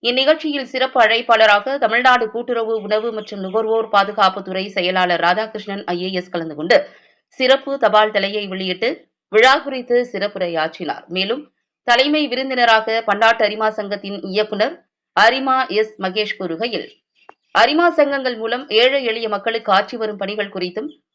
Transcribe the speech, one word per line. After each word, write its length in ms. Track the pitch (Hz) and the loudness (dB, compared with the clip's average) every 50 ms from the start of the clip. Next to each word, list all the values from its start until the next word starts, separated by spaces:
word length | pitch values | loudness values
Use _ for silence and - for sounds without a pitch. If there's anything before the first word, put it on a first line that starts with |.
| - | -2
இந்நிகழ்ச்சியில் 600 | 233 247 262 269 277 320 311 - 311 285 277 262 | -2 0 2 4 2 2 2 0 -6 -4 -4 -6
சிறப்பு 360 | 254 - 262 254 262 - 254 | -6 -2 -2 -2 0 2 4
அழைப்பாளராக 760 | 233 214 226 226 240 - 233 220 220 214 202 208 202 262 269 | 4 4 4 0 2 2 4 4 6 6 4 4 2 -2 -4
தமிழ்நாடு 480 | 277 254 214 220 240 247 254 247 247 233 214 | -2 0 0 0 2 4 4 4 4 2 -2
கூட்டுறவு, 440 | 220 233 233 - 247 233 226 220 226 220 | -4 -8 -4 -4 -4 -2 -2 -2 -4 -4
உணவு 300 | 196 196 214 214 214 233 | -2 -2 -2 -2 -2 -2
மற்றும் 280 | 220 214 208 - 214 202 | -6 -6 -10 -10 -10 -10
நுகர்வோர் 500 | 190 190 185 220 220 220 220 226 220 220 | -8 -4 -2 -2 0 0 0 -2 -2 0
பாதுகாப்புத்துறை 760 | 214 202 196 202 202 214 202 185 190 202 190 185 185 190 190 | 0 0 0 0 0 0 0 0 0 -2 -10 -6 -6 -6 -6
செயலாளர் 520 | 202 196 196 175 180 185 185 180 175 175 165 | -4 -4 -4 -2 0 0 0 2 2 2 2
ராதாகிருஷ்ணன் 640 | 165 170 180 208 220 220 - 214 196 208 196 202 - | 2 2 2 2 0 -6 -8 -12 -10 -8 -10 -10 -6
ஐ 100 | - 180 175 | -6 -6 -4
ஏ 100 | 180 190 | -4 -4
எஸ் 180 | 185 180 185 - | -4 -6 -8 -6
கலந்து 260 | - 175 165 160 151 | -8 -8 -8 -8 -8
கொண்டு 220 | 143 156 180 220 - - - - _ _ _ _ _ _ _ _ - | -8 -4 0 0 0 0 -2 -14 _ _ _ _ _ _ _ _ -4
சிறப்பு 380 | 262 240 269 277 - 277 277 | 2 2 2 0 0 -6 -4
தபால் 340 | 269 254 208 190 214 214 214 | 0 0 2 4 4 2 2
தலையை 360 | 214 202 190 196 202 208 208 | 0 -2 -4 -2 -4 -6 -6
வெளியிட்டு 420 | 190 190 190 190 185 180 185 220 240 - - _ _ _ _ _ _ | -6 -8 -6 -4 -6 -4 -2 -4 -4 -4 -6 _ _ _ _ _ _
விழா 260 | 190 214 233 262 269 | 2 4 6 6 4
குறித்து 400 | 320 - 277 262 254 247 - 240 247 247 | 4 0 -6 -8 -8 -4 0 0 0 0
சிறப்புரையாற்றினார். 1000 | 240 - 196 196 208 202 196 180 175 170 160 156 160 160 - 175 147 - - - | -2 -4 -6 -6 -6 -4 -4 -6 -4 -2 -2 -2 -4 -4 -8 -8 -8 -8 -8 -10
மேலும் 360 | _ 170 185 190 202 233 294 294 _ _ _ _ _ _ _ _ | _ -4 -4 -2 -2 -4 -6 -6 _ _ _ _ _ _ _ _
தலைமை 400 | - 240 240 262 294 294 311 294 | 2 2 4 4 2 2 0 0
விருந்தினராக 760 | 262 233 254 262 269 262 247 240 233 220 220 220 226 220 220 | 0 -2 -4 -4 -4 0 2 4 4 4 4 2 0 -2 -2
பன்னாட்டு 440 | 220 214 202 202 220 220 226 - 220 | 0 0 0 4 4 4 4 4 0
அரிமா 220 | 208 208 214 220 | 0 0 0 -2
சங்கத்தின் 540 | 214 214 220 202 202 202 196 - 196 202 196 | -2 -2 -2 -6 -6 -8 -8 -8 -10 -10 -8
இயக்குனர் 520 | - 190 185 208 214 214 214 196 214 269 349 - _ _ _ _ _ _ _ | -8 -4 -2 -2 -2 -2 0 -2 -2 -2 -2 -8 _ _ _ _ _ _ _
அரிமா 520 | 180 208 226 254 262 269 269 262 262 262 | 4 6 6 4 2 0 0 0 0 0
எஸ் 280 | - 196 208 214 214 214 - | 0 0 0 0 0 -2 -6
மகேஷ் 360 | 190 190 185 214 214 208 - | -6 -4 -2 -2 -2 -4 -4
கூறுகையில், 500 | - 196 170 165 160 226 247 220 165 - - - _ _ _ _ _ _ - _ _ _ _ _ | -6 -6 -6 -4 -4 -4 -4 -4 -6 -8 -8 -16 _ _ _ _ _ _ -20 _ _ _ _ _
அரிமா 320 | 185 226 262 294 311 349 349 | 2 4 4 4 4 4 4
சங்கங்கள் 480 | 330 330 294 277 277 269 262 254 240 | 4 4 2 2 2 -2 -2 -4 -4
மூலம் 280 | 220 220 226 233 254 277 294 | -4 -4 -4 -4 -4 -6 0
ஏழை 340 | 208 220 240 262 269 277 262 | 2 4 4 4 4 2 0
எளிய 260 | 233 220 233 226 214 | -2 -4 -2 -4 -4
மக்களுக்கு 420 | 208 196 196 233 226 226 226 - | -4 -2 -4 -4 -4 -4 0 2
ஆற்றி 260 | 196 190 208 - - | 2 2 2 0 -6
வரும் 200 | 226 220 214 208 | -6 -6 -6 -6
பணிகள் 320 | 196 202 196 208 214 202 196 | -6 -8 -6 -4 -6 -6 -6
குறித்தும் 400 | - 190 180 180 180 214 262 302 - _ _ _ | -4 -6 -6 -6 -6 -8 -10 -10 -12 _ _ _